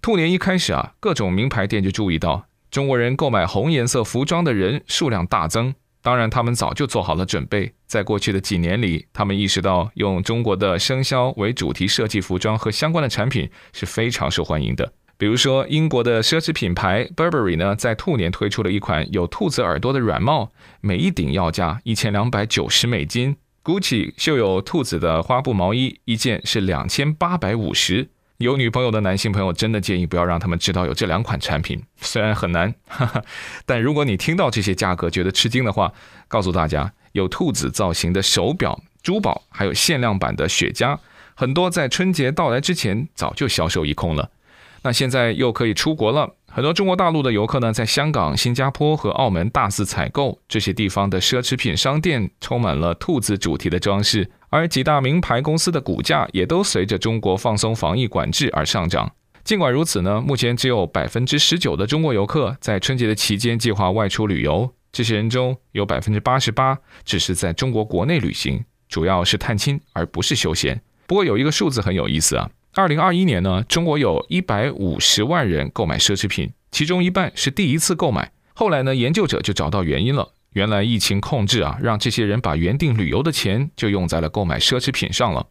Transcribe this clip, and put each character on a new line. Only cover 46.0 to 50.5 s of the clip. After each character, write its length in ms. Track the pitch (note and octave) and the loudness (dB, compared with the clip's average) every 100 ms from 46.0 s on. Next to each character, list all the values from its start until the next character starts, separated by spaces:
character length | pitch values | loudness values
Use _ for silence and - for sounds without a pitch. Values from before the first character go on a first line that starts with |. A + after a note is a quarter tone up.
| A2 | 2
了， 240 | C3+ C#3 - _ | 2 -2 -6 _
很 100 | - | -2
多 120 | C3+ | -2
中 120 | E3+ G3 | 0 0
国 80 | |
大 160 | F3+ F3+ | 2 2
陆 140 | D#3+ | 2
的 80 | C3+ | 2
游 160 | G#2+ G#2+ | 2 0
客 100 | C#3 | 0
呢， 100 | A#2 | 0
在 140 | A2 A2+ | 0 0
香 260 | - D3 | 0 0
港、 240 | D3 D#2+ C#2 | 0 0 0
新 180 | B2 | 0
加 160 | A#2+ C3+ | 0 -2
坡 280 | - D3+ D#3 | 0 0 0
和 140 | G#2+ | 0
澳 180 | - C3 | 0 2
门 200 | F2+ F#2 | 2 0
大 200 | C#3+ G#2+ | 0 0
肆 160 | G2 G2+ | 0 -2
采 240 | - D#2 | -2 -4
购， 280 | - C#3 - | -2 -2 -4
这 100 | _ | _